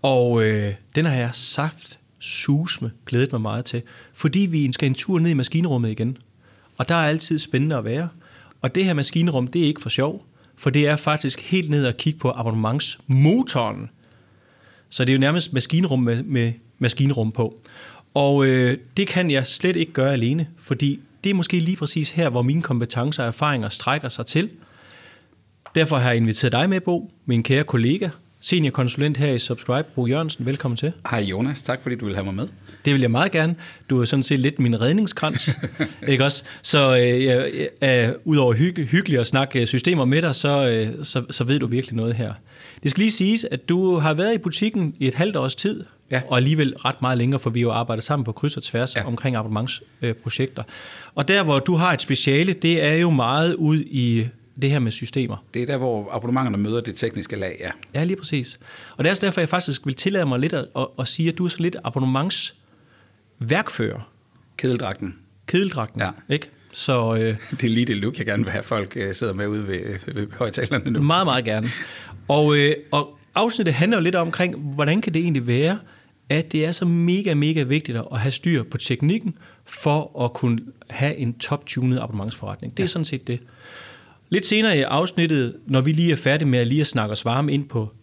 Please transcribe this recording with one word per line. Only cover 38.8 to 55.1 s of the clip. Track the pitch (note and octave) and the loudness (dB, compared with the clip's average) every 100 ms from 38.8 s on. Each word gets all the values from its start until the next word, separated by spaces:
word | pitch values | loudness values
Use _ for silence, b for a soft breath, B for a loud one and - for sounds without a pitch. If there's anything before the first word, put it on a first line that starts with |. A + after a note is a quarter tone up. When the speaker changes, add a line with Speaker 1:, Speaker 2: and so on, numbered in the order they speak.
| C3+ | 0
Speaker 1:
hyggeligt | D#3+ G3 C#3 | 0 2 2
at | A2+ | 2
snakke, | C3+ C3+ C3 | 2 0 0
øh, | A#2 | 0
systemer | B2+ F3 F3 B2+ | 0 2 2 4
med | C#3+ | 2
dig, | E3 C3+ | 2 0
så, | C#3+ C#3+ C3 | 2 2 2
øh, | A2+ A2 C3+ D3 | 2 0 -4 -4
så, | C#3 A#2+ | -4 -4
så | - | -4
ved | B2 C#3+ | 0 0
du | B2+ | 0
virkelig | A#2+ B2+ A2 | -2 -2 -2
noget | A2+ A2+ | -2 -2
her. | A2 G#2 B B B B | -4 -8 B B B B
Det | D3+ | -4
skal | C#3 | 2
lige | A3 | 2
siges, | G#3 F#3+ A3 - | 2 2 2 -2
at | C3 - | -6 0
du | F3 F#3 F3 | 2 2 2
har | D#3 | 2
været | D#3 G3+ A3+ | 2 0 0
i | |
butikken | F3+ D#3 G#3 A3 D#3+ - | -2 -2 0 0 -2 0
i | C3+ | -2
et | |
halvt | B2+ F#3+ F#3 | 0 0 0
års | C3 - | -2 -2
tid, | G3 - - _ _ | -4 -4 -10 _ _
Speaker 2:
Ja. | C3+ B2+ | -6 0
Speaker 1:
og | B2+ | 2
alligevel | C3 D#3 C#3 - | 2 2 0 0
ret | B2+ C3 | -6 -2
meget | B2+ B2+ | -2 2
længere, | A#2+ C3+ | 2 0
for | - | -2
vi | A#2 | 0
har | A#2 | 0
jo | |
arbejdet | A2 A#2+ A2 | 0 -2 -4
sammen | - D3 | -2 -2
på | A#2 | -2
kryds | A2 D3 D3 | -2 -4 -4
og | |
tværs | - A#2 B2+ - | -4 -4 -2 -4
Speaker 2:
Ja. | A2 | -4
Speaker 1:
omkring | A#2 C3+ A#2+ | -4 -2 -2
abonnementsprojekter. | A2 G#2+ A#2+ - - _ B2 A2+ - - C3 - A#2+ B B B B - | -2 -4 -4 -6 -12 _ -6 -4 -6 -4 -4 -4 -12 B B B B -4
Og | C#3 | 2
der, | G3 | 2
hvor | E3+ C#3 | 4 2
du | C#3 F3 | 2 2
har | F3+ | 2
et | D#3 | 0
speciale, | - C3+ - C#3 F3+ | 0 0 2 2 2
det | F#3 E3 E3+ | 0 2 2
er | D3 | 2
jo | D#3 E3+ | 2 4
meget | D3 A#2 C#3 E3 | 2 2 2 0
ud | - D#3 D#3 | 2 2 2
i | - C#3 A#2+ A#2 A2+ - - - | 0 0 2 2 0 -8 -20 -4
det | C3+ | 0
her | C#3+ | 2
med | A#2 | 0
systemer. | - A#2 | -4 -6